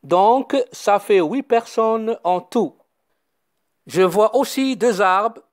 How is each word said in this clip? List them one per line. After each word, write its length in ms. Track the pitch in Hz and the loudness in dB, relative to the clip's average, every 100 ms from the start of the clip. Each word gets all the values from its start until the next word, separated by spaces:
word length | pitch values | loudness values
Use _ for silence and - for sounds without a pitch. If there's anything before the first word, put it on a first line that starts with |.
Donc, 520 | 143 175 202 262 - 277 - | 0 2 4 2 0 -4 -4
ça 280 | - - 202 | -6 0 0
fait 200 | - 196 | 2 2
huit 240 | 156 254 | 2 -4
personnes 760 | - 233 226 - 220 226 220 226 | 0 -2 0 -2 -2 -2 -4 -6
en 160 | 170 180 | -4 -4
tout. 380 | 180 240 170 _ _ _ _ _ _ _ _ _ _ _ - | -2 -4 -4 _ _ _ _ _ _ _ _ _ _ _ -6
Je 160 | 170 | 0
vois 340 | 185 180 214 247 | 2 2 2 0
aussi 400 | 262 - 269 226 | -2 -2 -4 0
deux 240 | 240 190 | -2 2
arbres 400 | 196 185 220 220 _ | 2 2 -2 -6 _